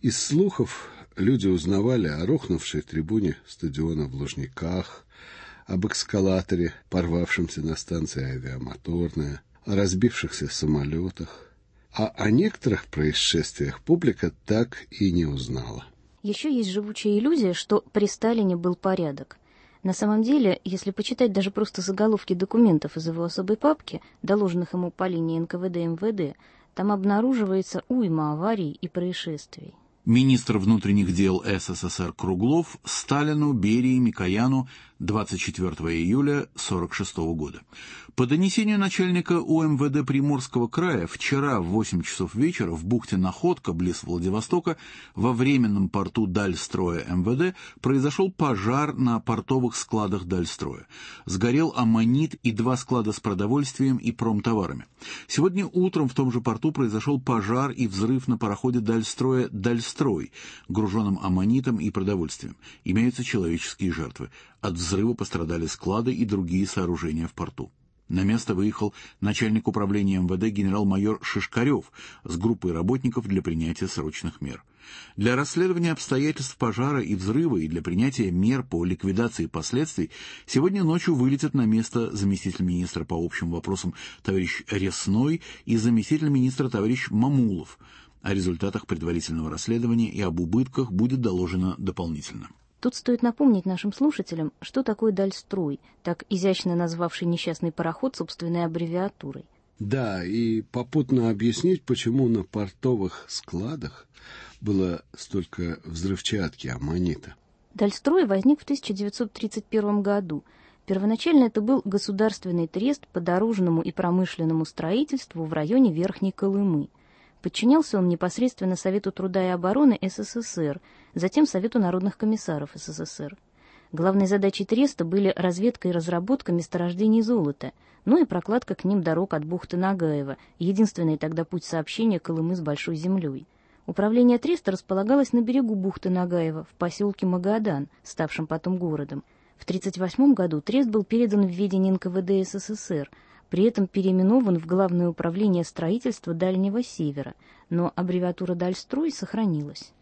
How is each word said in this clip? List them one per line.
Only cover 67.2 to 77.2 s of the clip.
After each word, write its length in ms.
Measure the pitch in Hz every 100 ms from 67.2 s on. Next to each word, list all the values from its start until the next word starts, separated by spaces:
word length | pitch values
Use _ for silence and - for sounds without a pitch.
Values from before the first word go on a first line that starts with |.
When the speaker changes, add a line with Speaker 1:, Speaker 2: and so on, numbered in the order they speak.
| 82
Speaker 3:
в 60 |
порту. 360 | - 82 - 60 _ _ _ _
На 140 | 92
место 320 | 98 113 -
выехал 400 | 92 101 107 104 - - _
начальник 460 | 101 104 113 110 113
управления 500 | 107 101 101 98 95
М 120 | 90
В 80 | 92
Д 140 | 110
генерал-майор 680 | 104 95 98 104 95 104 107
Шишкарёв 680 | - - - - 127 135 - - - -
с 120 | - 85
группой 360 | 104 113 92
работников 540 | 82 90 131 131 117 101
для 160 | 98
принятия 460 | 90 82 80 85 92
срочных 520 | - 76 76 85 -
мер. 240 | 71 62 _ _ - - - -
Для 180 | 104
расследования 560 | 127 143 - 185 175 170
обстоятельств 640 | 160 - 131 147 147 135 -
пожара 460 | 120 110 131 143
и 140 | 101
взрыва 400 | 98